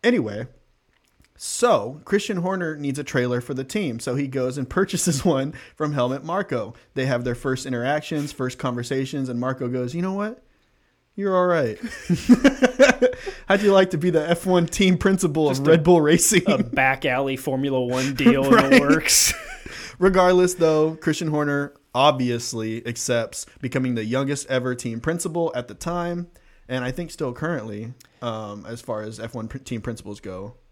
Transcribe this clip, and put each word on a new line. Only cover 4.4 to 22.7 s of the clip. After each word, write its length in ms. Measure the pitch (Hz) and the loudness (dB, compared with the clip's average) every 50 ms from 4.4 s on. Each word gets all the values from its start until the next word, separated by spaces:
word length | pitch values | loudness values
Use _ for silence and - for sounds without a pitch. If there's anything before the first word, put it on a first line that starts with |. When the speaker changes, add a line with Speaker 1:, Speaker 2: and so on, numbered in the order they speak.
| 127 127 127 147 | -2 -2 -4 -6
Speaker 1:
and 100 | 131 - | -8 -4
<laughs> 0 | |
purchases 540 | - - - - - 170 - 180 151 135 - | 0 0 0 0 -2 -2 0 0 0 2 2
one 300 | 180 147 135 135 143 165 - - - _ | 2 2 2 0 -4 -8 -12 -18 -20 _
from 200 | _ 156 151 147 | _ -4 -2 0
Helmut 280 | 139 123 123 135 139 | 0 0 0 -2 -6
Marko. 520 | 143 160 170 196 202 - 139 120 107 104 110 - _ _ | -6 -6 -4 -4 -4 -4 -4 -6 -6 -8 -12 -18 _ _
They 140 | _ - 131 | _ -4 -2
have 180 | 139 131 120 123 | 0 -2 -2 -2
their 100 | 127 120 | -4 -6
first 300 | - - 139 131 127 - | -4 -2 -4 -4 -4 -4
interactions, 680 | 135 127 117 120 131 147 151 147 - 165 151 143 147 | -6 -4 -4 -2 -2 -2 -2 -2 -4 -4 -4 -4 -6
first 280 | - - 131 127 - - | -6 -6 -6 -6 -6 -4
conversations, 720 | - 131 120 120 120 - 135 135 135 131 - 139 135 131 | -6 -4 -4 -4 -6 -4 -4 -4 -4 -4 -4 -6 -6 -4
and 100 | 123 120 | -4 -4
Marko 280 | 123 131 131 131 127 120 | -4 -4 -4 -4 -4 -4
goes, 260 | 123 127 127 123 135 | -4 -4 -4 -4 -4
You 80 | 170 | -4
know 100 | 175 190 | -4 -4
what? 320 | 190 196 208 214 240 - _ _ _ _ _ _ _ _ _ _ _ _ _ _ _ | -4 -4 -6 -6 -8 -12 _ _ _ _ _ _ _ _ _ _ _ _ _ _ _
You're 200 | - 196 196 185 | -4 -2 2 2
all 100 | 180 180 | 2 4
right. 320 | 180 175 160 139 113 107 - - 226 - - - - | 4 2 2 0 -2 -4 -6 -10 -12 -12 -12 -2 -2
<laughs> 1400 | 180 - - - 247 - - 269 269 - 262 247 - - 262 269 254 - 247 254 254 - - 392 - - - - | -2 0 6 6 6 8 8 2 4 4 2 2 6 6 6 6 6 4 2 2 2 -2 -12 -14 -14 -14 0 2
How'd 140 | 196 202 | 2 4
you 100 | 208 202 | 6 6
like 180 | 196 190 190 185 | 8 6 6 6
to 80 | 185 151 | 2 0
be 120 | 147 180 | 0 2
the 180 | 160 160 - 165 | 2 2 2 2
F 180 | 170 170 - | -2 -2 2
one 200 | 185 180 180 170 | 2 4 4 2
team 300 | 165 - - 196 185 185 | 2 2 2 4 4 4
principal 520 | 151 - 196 190 180 - 170 143 160 156 143 | 4 4 2 2 4 2 0 0 2 2 2
of 80 | 131 | 2
Speaker 2:
Just 100 | 135 139 | 2 4
a, 40 | 151 | 6
Speaker 1:
Red 140 | 160 165 147 | 6 6 8
Bull 160 | 170 180 165 | 6 6 6
Racing? 440 | 151 147 170 170 - - 226 180 - 196 | 6 4 4 4 4 4 4 4 4 4
Speaker 2:
a 80 | 147 165 | 0 0
back 420 | - - - 135 131 131 135 135 - | 0 -2 0 2 2 2 2 0 -2
alley 320 | 143 127 131 139 135 135 | -2 -2 0 -2 -2 -4
Formula 440 | 131 - 147 135 131 139 139 135 131 127 | -4 -4 -4 -4 -2 -2 -2 -2 -2 -2
One 300 | 123 123 127 131 139 135 | -2 -2 -2 -2 -2 -2
deal 300 | 123 143 120 139 135 135 | 4 4 4 4 4 4
in 60 | 139 | 4
Speaker 1:
<laughs> 40 | 254 | 4
Right. 160 | 214 - 135 | 4 6 6
Speaker 2:
the 100 | 269 262 | 6 4
works. 540 | 143 139 - 160 - - - - - - - 659 - 622 - - - | 6 4 2 2 2 2 2 2 2 0 -2 -6 -10 -16 -16 -16 -16
Speaker 1:
<laughs> 320 | - - - - - - - | -16 -16 -14 -16 -16 -4 2
Regardless, 560 | 175 196 185 185 180 180 185 180 180 180 180 | 2 4 4 6 6 6 6 6 4 2 2
though, 400 | 180 165 160 156 156 156 160 160 | 2 2 4 4 4 2 0 -2
Christian 320 | 156 - 165 151 - 170 156 | -4 -2 -2 -2 -2 -2 -2
Horner 460 | 151 151 147 147 143 143 143 143 _ _ _ _ _ | -2 -2 0 0 -2 -2 -4 -6 _ _ _ _ _
obviously 920 | 123 135 147 143 131 127 123 120 117 117 - - 113 110 110 | 4 4 4 4 2 -2 -2 -2 -4 -6 -8 -8 -6 -6 -6